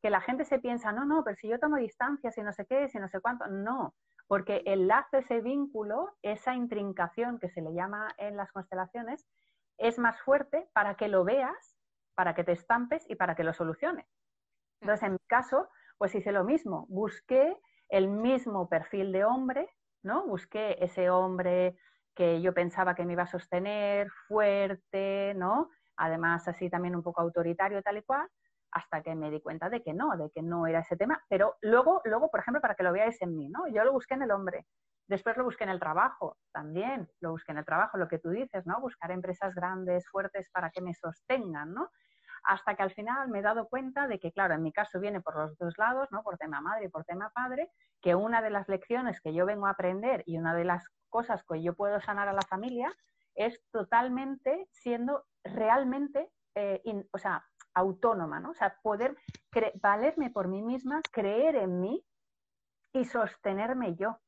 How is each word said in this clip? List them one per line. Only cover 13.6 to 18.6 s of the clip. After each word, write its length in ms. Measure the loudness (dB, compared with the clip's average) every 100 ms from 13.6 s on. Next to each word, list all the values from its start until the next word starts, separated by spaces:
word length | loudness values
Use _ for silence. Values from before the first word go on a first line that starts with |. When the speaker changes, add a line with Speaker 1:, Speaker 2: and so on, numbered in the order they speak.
| -2 0 -2 -2 -10 _ _ _ _ _ _ _
Speaker 1:
Entonces, 220 | 0 2
Speaker 2:
Claro. 40 | 2
Speaker 1:
en 60 |
mi 40 | -2 _
caso, 420 | 2 4 0 0 _ _ _
pues 160 | 0
hice 180 | 0 0
lo 120 | 0
mismo, 420 | 2 2 0 -6 -4
busqué 680 | -4 -4 -4 _ 4 4 2 _ _ _
el 200 | 2 2
mismo 600 | 2 2 2 2 -2